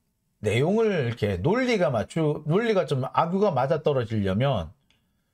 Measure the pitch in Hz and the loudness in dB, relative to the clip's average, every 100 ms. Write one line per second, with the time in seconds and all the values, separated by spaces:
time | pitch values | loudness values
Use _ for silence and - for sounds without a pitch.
0 | _ _ _ _ 107 110 151 214 220 185 | _ _ _ _ -2 0 2 2 2 0
1 | 120 117 101 92 127 233 254 220 165 120 | -2 -2 -2 0 0 0 2 2 2 0
2 | 98 - 156 147 147 175 233 196 160 135 | -2 -2 -2 -2 0 0 2 2 0 -2
3 | 127 - 165 190 208 135 135 160 160 135 | -2 -2 0 2 0 2 0 0 0 0
4 | 110 113 98 95 139 117 80 - _ _ | 0 -2 0 0 0 -2 -6 -12 _ _
5 | _ _ _ | _ _ _